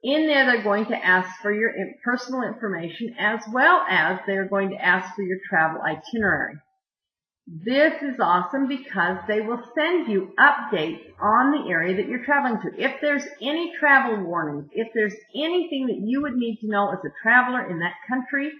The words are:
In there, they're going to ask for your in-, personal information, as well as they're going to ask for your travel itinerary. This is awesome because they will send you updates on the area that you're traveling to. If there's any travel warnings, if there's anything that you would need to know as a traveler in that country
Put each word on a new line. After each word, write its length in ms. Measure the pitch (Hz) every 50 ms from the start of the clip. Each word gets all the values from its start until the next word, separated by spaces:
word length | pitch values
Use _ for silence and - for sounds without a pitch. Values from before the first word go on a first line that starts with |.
In 240 | - 254 277 311 320
there, 180 | 311 294 277 262
they're 180 | 254 247 226
going 220 | 208 208 202 208 220
to 100 | - 240 -
ask 280 | - 185 185 185 185 - - -
for 100 | - 208
your 200 | 208 214 220 226
in-, 240 | - - 190 - - _ -
personal 380 | 240 247 254 - 269 254 262
information, 720 | 240 196 - - 233 208 185 180 170 165 156 - 233 220 - -
as 220 | 185 214 226 226 - 214 220
well 320 | 254 277 320 359 330 - -
as 300 | 185 175 156 165 190 185 -
they're 200 | - 196 196 196
going 220 | 190 202 196 196 190
to 160 | 190 - -
ask 300 | 180 180 185 185 - -
for 80 | -
your 160 | 196 180 185 190 - -
travel 320 | 196 165 160 160 160 -
itinerary. 760 | - 156 156 156 - - - 226 214 190 160 147 - - - 151 _ _ _ _ _ _ _ _ _ _ _ _ _ _ _ _ _
This 480 | - 170 160 170 220 254 277 302 320 294 -
is 180 | 285 277 247 -
awesome 480 | 208 - - - - - - 269 277 254
because 480 | 285 262 - - - 196 170 175 185 185 -
they 140 | - 208 214
will 220 | 220 214 240 233 - - -
send 340 | 320 302 330 359 349 285 233
you 260 | 208 190 190 185 - -
updates 600 | 247 285 277 - 233 - 214 170 156 165 - - - - - -
on 300 | - 208 220 240 262 277
the 180 | 294 294 - 180
area 260 | 175 165 160 180 190
that 100 | 190 -
you're 200 | - 240 240 -
traveling 340 | - 294 277 277 254 226 190
to. 80 | - - - -
If 220 | 233 262 254 -
there's 240 | - 294 285 277 - - - -
any 320 | 214 269 302 330 339 339 - -
travel 420 | 302 294 277 269 247 240 220 208 185
warnings, 420 | 170 170 170 160 151 143 143 - -
if 160 | - 202 226 233 -
there's 200 | 233 214 208 196 - - _ _
anything 520 | 262 294 330 349 359 330 - 294 269 262
that 200 | 247 202 - 196
you 140 | 214 247 277
would 140 | 294 294 240
need 240 | 254 233 233 214 -
to 80 | 220 214
know 240 | 208 202 202 208
as 60 | 190 185
a 160 | - 147 - -
traveler 480 | - 220 233 254 254 247 254 254 - -
in 80 | 180 160
that 160 | 170 180 - - -
country 460 | - 247 262 254 - - 277 277 302 302 -